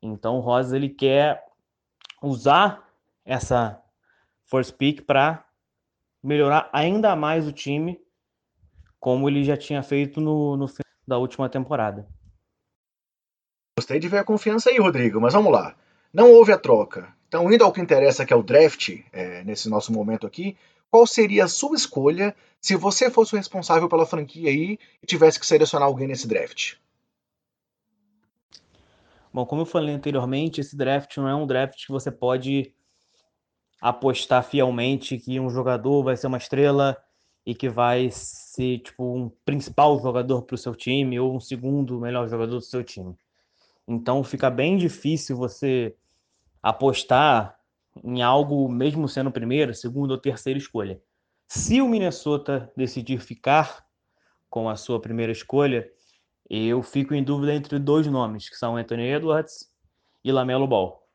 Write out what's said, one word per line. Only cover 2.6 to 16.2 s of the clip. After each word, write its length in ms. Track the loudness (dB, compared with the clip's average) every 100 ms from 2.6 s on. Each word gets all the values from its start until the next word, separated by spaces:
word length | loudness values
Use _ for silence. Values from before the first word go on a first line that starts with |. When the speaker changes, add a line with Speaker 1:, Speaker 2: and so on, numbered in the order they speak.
| 4 0 _ _ _ _ -8
Speaker 1:
essa 580 | -8 -2 -2 -2 -8 _ _ _ _ _ _ _
first 280 | -2 -2 -2
pick 260 | -2 -2
pra 440 | 0 2 2 0 _ _ _ _ _ _ _ _
melhorar 460 | -4 0 4 2 0
ainda 420 | -2 0 2 0 0
mais 280 | 0 -2 -4
o 60 |
time, 500 | -8 -6 -4 -4 -8 _ _ _ _ _ _ _ _ _ _
como 320 | -2 0 0
ele 140 | 0
já 120 | 0 -2
tinha 280 | -4 -8
feito 360 | -2 -2 -2 -4
no, 340 | -2 0 -2 -2
no 120 | -6
fim 160 | -8 -16 _ -6
da 120 | -4
última 320 | -4 -4 -4
temporada. 580 | -4 -4 -2 -4 -6 -16 -20 _ _ _ _ _ _ _ _ _ _ _ _ _ _ _ -10
Speaker 2:
Gostei 220 | -4 -4
de 100 | 0
ver 80 | -2
a 60 | 0
confiança 440 | 0 0 2 2
aí, 80 | 4
Rodrigo, 440 | 4 4 0 2
mas 120 | 4
vamos 180 | 4 6
lá. 240 | 4 2 -12 _ _ _
Não 220 | 8